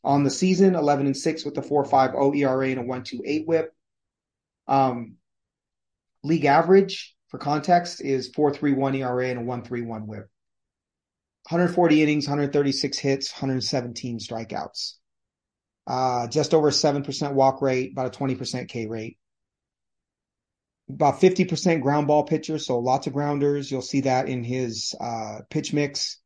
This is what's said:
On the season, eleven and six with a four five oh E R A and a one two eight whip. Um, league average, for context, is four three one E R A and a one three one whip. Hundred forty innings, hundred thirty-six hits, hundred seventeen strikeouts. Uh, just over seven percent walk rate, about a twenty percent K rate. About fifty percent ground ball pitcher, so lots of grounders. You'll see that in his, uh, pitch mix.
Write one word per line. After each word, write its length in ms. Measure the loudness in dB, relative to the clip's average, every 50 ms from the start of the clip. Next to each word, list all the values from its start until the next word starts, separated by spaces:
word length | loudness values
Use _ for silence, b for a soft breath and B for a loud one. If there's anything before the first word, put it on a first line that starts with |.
On 220 | _ 2 2 2 2
the 60 | 0
season, 440 | 0 2 2 2 4 6 6 4 4
eleven 320 | 4 2 2 2 2 0
and 100 | -2 -2
six 280 | -2 -2 -4 -4 -2 -8
with 140 | -8 -6 -8
a 40 |
four 220 | -6 0 0 0 2
five 280 | 4 4 4 4 4 2
oh 180 | 2 2 2 2
E 100 | 2 0
R 200 | 2 2 0 0
A 60 | -2
and 100 | -2 -4
a 40 | -4
one 200 | -6 -8 -8 -8
two 180 | -10 -12 -10 -6
eight 200 | -4 -4 -4 -2
whip. 280 | 0 0 0 0 -4 _ _ _ _ _ _ _ _ _ _ _ _ _ _ _ _ _ _ _
Um, 500 | 0 2 2 4 2 0 -4 -8 -12 -16 _ _ _ _ _ _ _ _ _ _ _ _ _ _ _ _ _ _ _ _ _
league 240 | -2 0 0 2 4
average, 680 | 6 6 6 6 8 8 6 6 4 -4 -12 -14 -18 _ _ _ _
for 80 | -16
context, 640 | -8 -4 -2 -2 -2 4 4 4 4 4 0 -12 -8
is 260 | -2 -2 -2 -2 -2 -6
four 220 | -2 2 2 2
three 220 | 2 2 0 0
one 220 | 2 2 2 0 0
E 80 | -2
R 180 | -2 -2 -2 -2
A 80 | -2 -2
and 120 | -4 -4
a 20 |
one 200 | -6 -6 -6 -8
three 200 | -8 -8 -8 -6
one 240 | -6 -6 -8 -10 -10
whip. 240 | -12 -12 -14 -16 _ _ _ _ _ _ _ _ _ _ _ _ _ _ _ _ _ _ _ _ _ _ _ _
Hundred 220 | -4 0 2 2 2
forty 340 | 4 4 4 6 6 6
innings, 240 | 4 4 2 0 0
hundred 240 | -2 -2 -2 -2 0
thirty-six 480 | 2 2 2 2 0 -2 -4 -4 -4 -2
hits, 320 | 0 0 0 0 -4 -10
hundred 320 | -8 -6 -4 -4 -2 -2
seventeen 560 | -4 -2 -4 -4 -4 -6 -10 -10 -8 -8 -8 -8
strikeouts. 760 | -8 -10 -10 -10 -10 -8 -8 -10 -10 -10 _ -12 -12 -12 -12 _ _ _ _ _ _ _ _ _ _ _ _ _ _ _ _ _ _
Uh, 400 | -6 -4 -2 0 0 0 -2 -4 -2
just 260 | 0 -2 0 4 4
over 160 | 4 4 4
seven 320 | 2 4 2 2 2 0
percent 320 | -4 -6 -6 -4 -4 -2 2
walk 260 | 4 4 4 4 2
rate, 320 | 0 0 0 0 -2 -4
about 140 | -4 -6 -6
a 40 | -6
twenty 240 | -4 -4 -4 -4 -4
percent 360 | -4 -6 -8 -6 -8 -8 -8
K 160 | -8 -8 -8
rate. 320 | -6 -6 -8 -10 -12 -14 _ _ _ _ _ _ _ _ _ _ _ _ _ _ _ _ _ _ _ _ _ _ _ _ _ _ _ _ _ _ _ _ _ _ -16
About 320 | -2 2 2 2 4 6
fifty 240 | 6 6 6 4 0
percent 380 | 0 0 0 2 2 2 2
ground 240 | 2 2 2 2 2
ball 180 | 2 2 2 2
pitcher, 340 | 0 -2 -4 -2 -4 -6 -6
so 200 | -4 -4 -4 -2
lots 280 | 0 0 0 0 -2
of 60 | -4
grounders. 580 | -4 -2 -2 -2 -2 0 0 0 0 -2 -4 -6
You'll 120 | -6 -8
see 180 | -6 -2 -2 -2
that 240 | 0 2 0 0 0
in 180 | -2 -4 -6 -6
his, 500 | -4 -4 -4 -4 -4 -6 -8 -8 -8 -8 -8
uh, 420 | -8 -8 -8 -8 -10 -10 -12 -14 -16 _
pitch 240 | -6 -6 -4 -2 0
mix. 440 | 0 0 0 -2 -6 -8 -8 -8 _ _